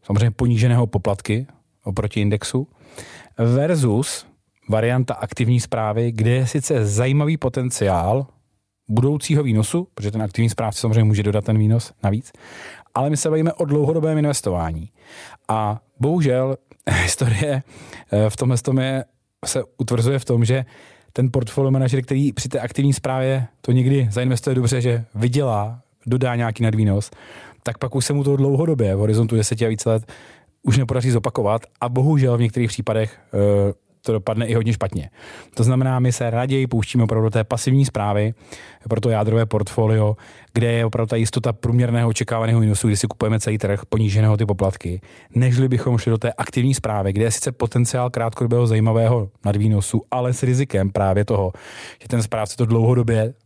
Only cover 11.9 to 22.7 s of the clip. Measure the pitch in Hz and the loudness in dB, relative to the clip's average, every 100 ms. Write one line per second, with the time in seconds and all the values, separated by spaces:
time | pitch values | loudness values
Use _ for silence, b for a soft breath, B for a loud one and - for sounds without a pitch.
11.9 | _ 101 107 - B B B B B B | _ -2 -2 -6 B B B B B B
12.9 | 113 143 151 160 160 160 - 160 147 147 | -2 -2 0 0 0 0 -2 0 2 2
13.9 | 165 156 156 147 139 104 87 82 80 85 | 2 0 0 0 0 -2 -2 -4 -6 -12
14.9 | B B B B B - 110 107 110 _ | B B B B B -4 -2 -2 -4 _
15.9 | _ 135 175 139 127 131 135 _ _ - | _ -2 2 2 2 0 -4 _ _ -4
16.9 | 87 90 - 123 104 147 135 B B B | -2 0 0 0 0 0 -2 B B B
17.9 | B B 104 107 - 127 123 - 131 131 | B B 0 0 0 0 0 0 -2 0
18.9 | 135 - _ _ _ - 131 - - 117 | -4 -8 _ _ _ -6 -6 -6 -8 -4
19.9 | 120 117 139 - 117 113 131 127 B B | 0 0 -2 0 0 2 0 -4 B B
20.9 | B B - 127 127 117 - 135 135 127 | B B -2 0 0 -2 -2 0 2 2
21.9 | 135 123 135 143 - 131 131 120 | 0 -2 0 0 -2 -4 -4 -4